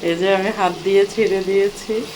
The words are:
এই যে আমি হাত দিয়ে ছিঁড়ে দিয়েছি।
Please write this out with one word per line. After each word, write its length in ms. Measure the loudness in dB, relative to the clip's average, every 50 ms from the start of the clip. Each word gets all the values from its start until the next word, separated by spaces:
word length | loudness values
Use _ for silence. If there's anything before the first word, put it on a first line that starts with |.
| 0 -2
এই 60 | -2 0
যে 60 | 2 2 2
আমি 160 | 2 0 -2 -2 0
হাত 140 | -2 -2 -2 -2 -2
দিয়ে 180 | 2 4 4 4 2 2
ছিঁড়ে 280 | 0 0 2 2 0 0 0
দিয়েছি। 460 | 2 2 2 2 -2 -6 -8 -6 -6 -4 -4 -8 -12